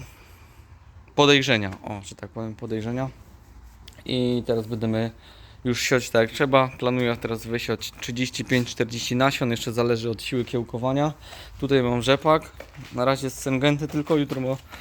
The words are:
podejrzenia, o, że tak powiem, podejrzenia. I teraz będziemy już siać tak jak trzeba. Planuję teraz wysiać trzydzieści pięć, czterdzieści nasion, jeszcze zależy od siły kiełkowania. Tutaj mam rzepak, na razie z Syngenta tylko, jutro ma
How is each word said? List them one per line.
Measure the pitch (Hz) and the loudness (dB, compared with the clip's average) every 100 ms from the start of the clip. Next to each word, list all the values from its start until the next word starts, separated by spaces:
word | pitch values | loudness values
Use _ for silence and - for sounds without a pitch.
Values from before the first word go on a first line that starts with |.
| - - - - - - - - - - - - | -20 -20 -20 -20 -20 -20 -20 -20 -20 -20 -8 2
podejrzenia, | 143 139 131 113 101 92 | 6 6 4 0 0 -8
o, | - 104 | -10 -10
że | 98 - | -12 -14
tak | 104 | -14
powiem, | - 113 107 | -10 -10 -8
podejrzenia. | 117 110 110 123 131 - - - - - - - - - - | -6 -4 -4 -4 -4 -8 -20 -20 -20 -20 -20 -20 -20 -18 -6
I | 127 123 123 113 | -2 0 0 0
teraz | 113 110 | -2 -2
będziemy | 117 113 110 113 - - - - - | -4 0 0 -2 -6 -20 -20 -20 -8
już | 127 117 | -4 -2
siać | - 127 123 | 2 2 2
tak | 117 | 2
jak | 113 | 2
trzeba. | - 143 135 127 | 2 4 4 4
Planuję | - 123 127 123 117 | 0 -2 0 0 0
teraz | 113 113 113 | -4 -6 -4
wysiać | 117 - 113 - - | -4 -2 -4 -6 -12
trzydzieści | - 123 127 - 135 | -8 -4 -4 -4 0
pięć, | 127 120 | 0 0
czterdzieści | - 117 117 - 123 | -2 -4 -2 -2 2
nasion, | 135 - 127 | 2 2 -2
jeszcze | 117 - | -2 -2
zależy | 113 120 117 117 | 0 2 2 0
od | 107 | -4
siły | - 127 117 | -4 -2 -2
kiełkowania. | 123 117 120 123 139 147 147 - - - - | -2 -4 -4 -2 0 0 -2 -14 -18 -16 -6
Tutaj | 135 139 | 2 4
mam | 123 120 | 4 2
rzepak, | 117 139 160 156 - - - - 123 | 4 4 6 4 2 -18 -18 -16 -10
na | 123 123 | -2 2
razie | 135 135 | 2 -2
z | - | -6
Syngenta | 139 131 143 147 147 | -2 2 2 2 0
tylko, | 147 147 160 | -4 0 2
jutro | 139 131 | 2 -2
ma | 131 135 - - | -4 -4 -8 -18